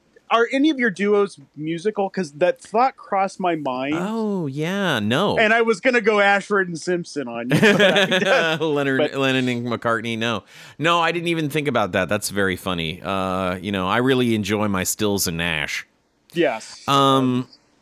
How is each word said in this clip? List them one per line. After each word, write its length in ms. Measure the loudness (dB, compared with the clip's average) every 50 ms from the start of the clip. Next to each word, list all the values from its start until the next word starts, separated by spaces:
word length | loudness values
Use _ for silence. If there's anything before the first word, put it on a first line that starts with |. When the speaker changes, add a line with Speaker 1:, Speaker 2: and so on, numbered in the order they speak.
| _ _ _ -14 _ 0
Speaker 1:
are 160 | 0 0 2 2
any 200 | 2 2 2 2
of 80 | 2 2
your 100 | 0 -2
duos 500 | 0 0 0 2 2 2 2 0 -4 -12 -20 _ -14
musical? 540 | -10 -6 -6 -4 -4 -4 -4 -2 -2 -2 -2
'Cause 220 | -2 -4 -6 -6 -2
that 260 | 0 0 0 0 -2
thought 360 | -4 -2 0 2 2 2 0
crossed 420 | -4 -8 -4 -2 0 0 -2 -2 -2
my 160 | -2 -2 -2
mind. 400 | -2 -2 -4 -4 -4 -2 -2 -2
Speaker 2:
Oh, 500 | -2 -2 -4 -4 -4 -2 -2 -2 -2 -4
yeah. 500 | -4 -4 -4 -4 -4 -2 -2 0 0 0 0
No. 380 | 0 2 2 2 2 2 2
Speaker 1:
And 160 | 2 2 2 2
I 80 | 2
was 180 | 2 0 0 0
gonna 220 | 0 2 2 2
go 180 | 2 2 2 4
Ashford 480 | 4 4 2 2 0 0 0 0 0
and 120 | -2 -4 -8
Simpson 480 | -4 -4 -4 -4 -4 -6 -8 -8 -8
on 220 | -6 -6 -6 -2 0
you, 80 | 2 4
but 680 | 6 6 6 6 4 4 4 4 2 2 2 2 2
Speaker 2:
<laughs> 0 |
Speaker 1:
I 280 | 2 2 2 2 0 0
Speaker 2:
Leonard, 420 | -2 -2 0 0 0 0 0 0 0
Speaker 1:
but 160 | 0 -2 0
Speaker 2:
Lennon 320 | 0 0 2 2 0 0
and 200 | 0 -2 -2 -4
McCartney. 500 | -4 -4 -2 0 0 0 0 -2 -4 -4
No, 260 | -2 -2 -2 -2 -4 -6 -10 -20 -20 -20 -16 -8 -2
no, 200 | 0 2 2 2
I 100 | 2 0
didn't 160 | 0 -2 -2 -2
even 200 | -2 -2 -2 -2
think 180 | -2 -2 -2
about 240 | 0 0 0 0 2 0
that. 160 | 0 0 0
That's 200 | -2 -2 -4 -4
very 240 | -2 0 0 0 0
funny. 440 | -2 -4 -4 -2 -2 -2 -4 -6 -6 -6
Uh, 520 | -4 -2 -2 -2 -2 -2 -2 -2 -2 -4
you 140 | -4 -4 -4
know, 160 | -4 -2 -2
I 100 | 0 0
really 360 | 2 2 2 2 2 2 2 2
enjoy 320 | 0 0 0 0 0 0
my 160 | 0 0 0 -2
Stills 440 | -2 -2 -2 0 0 0 0 -2
and 100 | -2 -2
Nash. 480 | -2 -2 -2 -2 -2 -4 -4 -6 -8 -10 _ _ _ _ _ _ _ _ _ -2
Speaker 1:
Yes. 540 | 0 0 0 0 -4 -10 -14 -18 -8 -2
Speaker 2:
Um, 600 | 2 2 4 4 4 4 2 2 0 0 -2 -4 -8 _ _ _ _ _ _